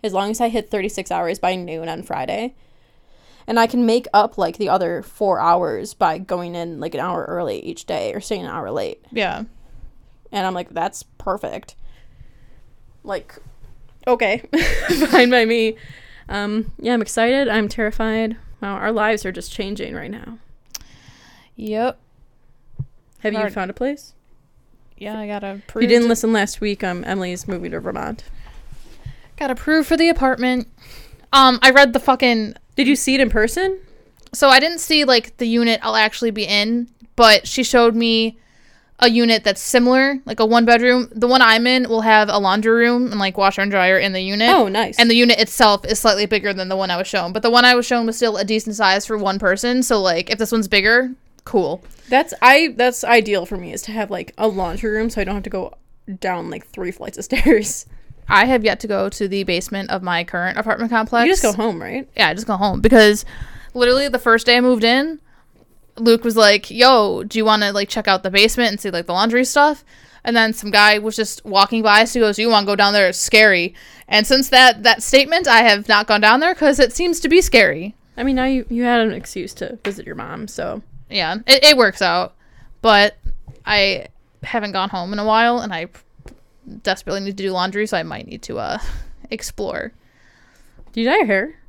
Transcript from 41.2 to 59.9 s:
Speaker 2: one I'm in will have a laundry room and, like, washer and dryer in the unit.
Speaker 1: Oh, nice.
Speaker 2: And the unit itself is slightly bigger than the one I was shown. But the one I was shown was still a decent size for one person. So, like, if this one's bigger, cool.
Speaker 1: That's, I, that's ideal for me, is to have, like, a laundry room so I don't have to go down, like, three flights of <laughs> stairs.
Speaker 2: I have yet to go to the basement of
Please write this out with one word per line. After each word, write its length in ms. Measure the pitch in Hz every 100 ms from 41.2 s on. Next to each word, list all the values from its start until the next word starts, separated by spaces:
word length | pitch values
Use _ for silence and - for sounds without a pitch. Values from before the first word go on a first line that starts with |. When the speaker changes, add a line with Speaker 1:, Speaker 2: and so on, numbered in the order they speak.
| 240
Speaker 2:
one 140 | 262
I'm 260 | 240 226 240
in 220 | 254 247
will 120 | 226
have 280 | 220 214 214
a 80 | 208
laundry 320 | 196 202 214
room 400 | 233 233 240 247
and, 80 | 208
like, 180 | 196 190
washer 240 | 196 196
and 80 | 196
dryer 280 | 202 185 190
in 160 | 196
the 80 | 190
unit. 280 | 185 202 233
Speaker 1:
Oh, 180 | 370 214
nice. 280 | 196 220 -
Speaker 2:
And 120 | 233
the 40 | 233
unit 240 | 240 233
itself 440 | 220 - 220 202 -
is 140 | 214
slightly 260 | 233 202 208
bigger 280 | 214 196
than 160 | 190 185
the 80 | 190
one 120 | 190
I 80 | 175
was 100 | 185
shown. 260 | 202 175
But 80 | 185
the 80 | 233
one 160 | 240 247
I 100 | 247
was 100 | 240
shown 200 | 240 226
was 100 | 226
still 220 | 233 208
a 80 | 202
decent 300 | 220 214 208
size 280 | 208 190 -
for 120 | 220
one 200 | 196 196
person. 460 | 202 190 240 247
So, 180 | 240 220
like, 280 | 185 170 180
if 80 | 226
this 120 | 220
one's 180 | 226 196
bigger, 420 | 208 196 233 254 254 _ _
cool. 400 | - 226 160 170 - - -
Speaker 1:
That's, 260 | 254 330 -
I, 320 | 240 277 320 226
that's 260 | 247 247
ideal 420 | - 233 208 202 175
for 120 | 185
me, 160 | 175
is 80 | -
to 80 | -
have, 180 | 214 202
like, 240 | 190 175 -
a 100 | 220
laundry 420 | 190 180 160 226
room 180 | 214 226
so 100 | 220
I 40 | 190
don't 100 | 202
have 80 |
to 60 | 196
go 240 | 190 185 - _ - - 190
down, 280 | 190 180 165
like, 160 | - -
three 260 | - 180
flights 260 | 190 - -
of 80 | -
<laughs> 0 |
stairs. 600 | 262 - 233 208 - - - - - -
Speaker 2:
I 160 | 196 233
have 180 | 254
yet 160 | 214 196
to 80 | 214
go 220 | 196 196
to 180 | - 202
the 160 | 196
basement 460 | 190 170 - 196
of 120 | 196